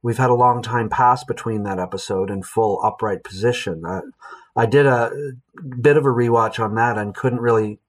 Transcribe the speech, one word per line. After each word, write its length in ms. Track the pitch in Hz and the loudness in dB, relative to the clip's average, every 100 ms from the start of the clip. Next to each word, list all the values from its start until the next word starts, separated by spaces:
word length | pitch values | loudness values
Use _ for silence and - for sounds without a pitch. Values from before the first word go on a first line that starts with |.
we've 160 | 120 113 | -2 0
had 120 | 127 | 2
a 40 | |
long 260 | 123 123 120 | 4 4 2
time 280 | 120 120 110 | -2 -2 -2
pass 340 | - 123 127 | 2 2 2
between 400 | - 117 117 107 | -2 -8 -4 -4
that 160 | 101 92 | -4 -6
episode 520 | 92 95 - 95 98 | -6 -8 -4 -2 -2
and 140 | 98 | -4
full 360 | 92 110 110 101 | -4 0 0 0
upright 400 | 107 - 110 92 | -2 -2 -6 -6
position. 600 | - 92 113 123 - 80 82 | -8 -2 -2 0 -6 -8 -8
Uh, 140 | 92 - _ - - _ 117 | -8 -10 _ -20 -20 _ -2
I 100 | 110 | 2
did 200 | 139 139 | 4 4
a 260 | 123 117 139 143 123 _ - 147 123 | 4 0 -4 -10 -12 _ -16 -12 2
bit 160 | 143 147 | 4 4
of 80 | |
a 40 | 139 | 4
rewatch 500 | 120 120 117 113 - | 2 2 2 2 -2
on 160 | 110 | -2
that 240 | 110 120 107 | 0 0 0
and 160 | 104 | -6
couldn't 260 | 98 131 120 | -4 -4 0
really 380 | 120 113 107 104 | 2 2 0 -8